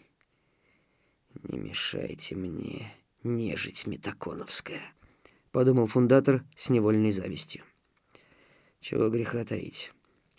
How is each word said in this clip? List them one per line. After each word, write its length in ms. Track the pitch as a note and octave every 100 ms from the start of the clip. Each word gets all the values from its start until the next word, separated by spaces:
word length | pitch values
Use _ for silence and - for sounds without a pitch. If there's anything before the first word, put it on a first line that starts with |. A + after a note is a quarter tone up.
| _ _ _ _ _ _ _ _ _ _ _ _ _ -
«Не 160 | - -
мешайте 800 | G#1 - - - - - - F#2+
мне, 560 | F#2 D#2 - - A2 - _ _
нежить 640 | A#2+ A#2+ A2+ D#2 - - -
метаконовская», 960 | F2+ F2+ - - - - - - - - _ - _ _ _ _
подумал 360 | C3 B2+ B2+ A2
фундатор 580 | B2+ B2 C3+ C#3 C3 - -
с 140 | -
невольной 420 | A#2+ G#2+ G#2+ G#2+
завистью. 500 | G2 F2+ D2+ - - - _ _ _ _ - _ _ _ _ _ _
Чего 280 | - - A2+
греха 360 | A2+ A2+ A#2+
таить. 480 | A2+ G#2 - - - _ _ _ _